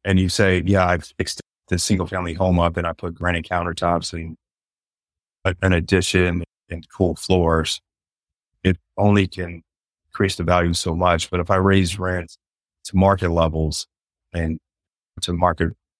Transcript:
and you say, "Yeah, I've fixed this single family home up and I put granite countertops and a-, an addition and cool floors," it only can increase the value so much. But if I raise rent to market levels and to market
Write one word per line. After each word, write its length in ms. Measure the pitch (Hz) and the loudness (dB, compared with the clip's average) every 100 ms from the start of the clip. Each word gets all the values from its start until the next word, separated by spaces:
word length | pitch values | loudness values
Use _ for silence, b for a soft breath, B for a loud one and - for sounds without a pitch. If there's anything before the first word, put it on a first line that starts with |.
| 101 | 0
and 140 | 95 | 2
you 100 | 92 | 2
say, 340 | - 98 90 87 | 2 2 2 2
"Yeah, 220 | 98 90 | 2 2
I've 180 | 87 - - | 0 -4 -8
fixed 240 | - - - _ - | -8 -10 -16 _ -6
this 160 | 87 | -4
single 240 | - 95 82 | 0 -2 -2
family 260 | 95 87 | -6 -6
home 240 | 82 92 90 | -2 2 2
up 180 | 85 85 | 2 0
and 100 | 85 | -6
I 60 | |
put 220 | - 87 82 | -6 -10 -4
granite 320 | 87 85 - | -2 -2 -2
countertops 640 | 90 87 82 87 85 - | -4 -4 -2 0 0 -4
and 240 | 85 80 80 _ _ _ _ _ _ _ _ _ _ | -10 -12 -14 _ _ _ _ _ _ _ _ _ _
a-, 120 | 95 90 | -4 0
an 120 | 95 | 2
addition 680 | 87 85 95 - 90 90 87 82 _ - | 2 2 0 2 0 0 -2 -8 _ -14
and 180 | 87 - | -14 -10
cool 260 | - 87 78 | -2 -2 0
floors," 680 | - 92 82 82 78 - _ _ _ _ _ _ _ _ | 0 2 4 2 0 -6 _ _ _ _ _ _ _ _
it 140 | 95 90 _ - | 0 0 _ 0
only 300 | 104 101 95 | 2 4 2
can 360 | 92 87 85 - _ _ _ _ | -4 -10 -12 -20 _ _ _ _
increase 300 | - 95 - | -2 -2 0
the 60 | |
value 300 | 85 87 87 | 0 2 2
so 220 | 85 90 82 | 0 -4 0
much. 340 | 90 85 - | 2 2 -2
But 120 | 87 | -4
if 80 | 85 | 0
I 60 | 95 | 2
raise 440 | 95 98 87 98 | 4 4 2 -2
rent 380 | 92 90 85 - _ _ _ _ - | -4 -6 -8 -16 _ _ _ _ -4
to 100 | 92 | 2
market 340 | 98 98 90 | 4 4 2
levels 580 | 85 80 80 78 - - _ _ _ _ | 2 0 0 -4 -4 -10 _ _ _ _
and 280 | 87 80 80 _ _ _ _ _ - | -6 -6 -6 _ _ _ _ _ -10
to 120 | 90 | -6
market 420 | 87 87 85 82 - _ | 0 0 2 -2 -4 _